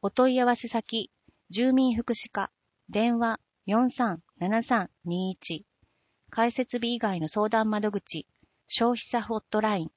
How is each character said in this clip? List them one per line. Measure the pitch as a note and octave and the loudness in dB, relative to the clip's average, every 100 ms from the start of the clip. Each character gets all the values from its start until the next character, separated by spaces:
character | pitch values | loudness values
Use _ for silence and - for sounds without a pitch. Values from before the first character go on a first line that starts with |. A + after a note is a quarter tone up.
お | G3 | -2
問 | - C4 | 2 2
い | B3+ | 4
合 | B3 | 2
わ | A#3+ | 2
せ | A#3 | -2
先、 | A3+ - A3+ - _ _ _ _ | -4 -4 -6 -6 _ _ _ _
住 | F#3 B3+ | 0 4
民 | C4 C4 | 4 4
福 | A3+ - | 0 -2
祉 | A3+ - | -4 -2
課。 | - G3 _ _ _ - | -4 -6 _ _ _ -6
電 | G#3 A#3 A#3 | 0 2 2
話、 | A#3 A3 _ _ - | 0 -2 _ _ -2
四 | G#3+ B3+ | 2 2
三 | - A#3 E3+ _ _ | 2 -2 -2 _ _
七 | F3 A3 | 0 0
三 | A#3 A#3 F3 _ | 2 0 -2 _
二 | E3+ F3 F#3 | -4 -2 -2
一。 | F#3 - E3 - _ _ _ _ _ _ | -4 -6 -8 -12 _ _ _ _ _ _
開 | - A#3 | 0 0
設 | A#3 B3+ A#3+ | 0 -4 -2
日 | A#3 A#3+ | -2 -2
以 | |
外 | A3 F3+ | -2 -2
の | - | -2
相 | G#3+ G#3+ | 0 2
談 | A3 A3 | 2 2
窓 | G#3 G#3 | 0 -2
口、 | G3+ - - - _ _ _ _ | -4 -6 -10 -12 _ _ _ _
消 | - A#3 | 0 2
費 | A#3+ | 0
者 | - A#3+ | -2 -4
ホ | G#3 A3 | -2 -6
ッ | _ | _
ト | G#3+ | 0
ラ | G#3+ G3+ | 2 0
イ | |
ン。 | D#3 | -2